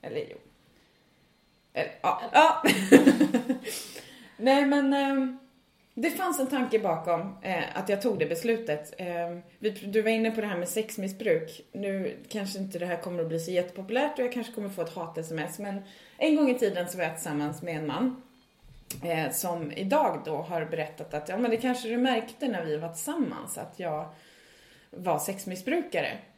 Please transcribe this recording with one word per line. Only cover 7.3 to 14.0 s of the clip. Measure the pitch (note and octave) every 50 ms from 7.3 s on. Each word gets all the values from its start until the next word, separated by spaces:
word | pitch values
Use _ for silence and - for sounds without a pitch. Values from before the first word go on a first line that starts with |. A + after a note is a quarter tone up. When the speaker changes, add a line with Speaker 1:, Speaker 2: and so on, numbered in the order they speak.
| - -
Speaker 1:
eh, | - F#3+ F#3 E3+ - - -
att | - G3 G3+
jag | G3+ G3
tog | - B3+ G#3 F3+
det | D#3+
beslutet. | D3 E3+ E3 - A#3 A3+ A3 A3+ A3+ D3+ D3+ D3+ - - -
Ehm, | F#3 F3+ F3 E3+ E3+ E3+ F3 F3 - - - _
vi, | G3+ G#3+
du | G#3 - - G3+ G3 A3
var | G#3+ A3
inne | A3+ A3 A3+ A3+
på | A3 A3
det | G#3 G#3
här | F#3+ F3
med | F3+ F3
sexmissbruk. | - A3 A3 A3 - - F#3+ F#3+ F#3+ - - - E3 E3 D#3+ - - - - _
Nu | _ F#3+ G3+ G3+ G3 F#3+ F#3 - - - - -
kanske | - G#3+ G3 F#3+ F#3+ G3
inte | G3 F#3+ F#3 E3+
det | F3
här | F3+ F3 E3+
kommer | - F#3+ F3 F3 E3
att | E3
bli | D#3+ E3
så | D#3+ F3
jättepopulärt | F#3 F3 F3+ F3+ - G3 F#3+ F#3+ A3+ B3+